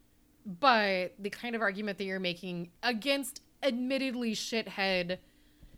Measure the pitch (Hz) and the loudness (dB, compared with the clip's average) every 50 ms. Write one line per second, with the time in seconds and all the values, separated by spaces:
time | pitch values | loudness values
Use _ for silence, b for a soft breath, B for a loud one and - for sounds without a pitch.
0 | _ _ _ _ _ _ _ _ - 214 180 175 - 269 240 220 208 202 190 185 | _ _ _ _ _ _ _ _ -12 -12 -4 4 6 6 8 8 6 4 2 0
1 | 180 175 - - 196 208 - - - 240 233 220 220 196 196 196 214 208 196 - | 0 -2 -6 -8 -8 -8 -6 -6 -6 -4 -2 0 0 0 0 -2 -4 -4 -4 -4
2 | 202 190 190 190 190 175 170 170 - 185 175 175 170 170 - _ - 247 247 214 | -4 -4 -2 -2 -2 -2 -2 -4 -6 -6 -6 -6 -6 -8 -10 _ -2 -2 0 0
3 | 196 285 277 277 269 - - - - _ _ _ - 277 233 247 247 254 269 269 | 0 0 0 0 0 -6 -10 -14 -18 _ _ _ 0 0 0 0 0 0 0 0
4 | 269 269 226 247 240 226 220 - - - 247 226 214 196 - - 196 190 190 180 | 0 0 -2 0 -2 -2 -2 -2 -4 -2 -2 -2 -2 -4 -2 0 0 2 2 2
5 | 175 175 185 185 b b b b b b b b b b b | 0 -2 -4 -6 b b b b b b b b b b b